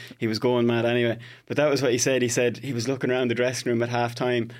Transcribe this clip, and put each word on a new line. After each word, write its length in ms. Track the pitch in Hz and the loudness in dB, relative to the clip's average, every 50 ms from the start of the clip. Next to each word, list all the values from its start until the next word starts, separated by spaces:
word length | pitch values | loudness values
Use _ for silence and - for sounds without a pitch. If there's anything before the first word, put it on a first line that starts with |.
| - - - - | -16 -18 -8 -6
he 100 | - 113 | -4 -2
was 100 | 110 107 | -2 0
going 300 | - 123 123 120 117 120 | 0 2 2 4 2 2
mad 160 | 117 117 113 | 2 2 2
anyway. 340 | 120 120 123 120 117 113 120 - - - - - | 2 2 2 2 0 -2 -4 -8 -14 -20 -20 -12
But 100 | - 120 | -4 0
that 140 | 143 143 151 | 2 2 2
was 120 | 139 131 | 2 2
what 120 | 131 131 117 | 2 2 2
he 40 | 127 | 2
said. 240 | - - 135 127 | 2 2 2 2
He 60 | 123 123 | 2 2
said 300 | 117 135 123 120 113 - | 2 2 2 2 0 -2
he 160 | - 135 127 | -6 -6 -6
was 160 | 120 113 127 | -4 -2 -2
looking 220 | 135 135 - 127 | -2 -2 -2 -2
around 180 | 127 127 131 120 | 0 0 0 0
the 60 | 117 | 0
dressing 360 | 113 123 127 127 120 - 127 | 2 0 0 0 -2 -2 0
room 100 | 120 113 117 | 0 0 0
at 40 | 117 | 0
half-time, 640 | 123 120 120 120 120 - 135 123 123 120 113 117 - - | 0 0 -2 -2 -2 -2 -2 0 0 0 -2 -4 -8 -14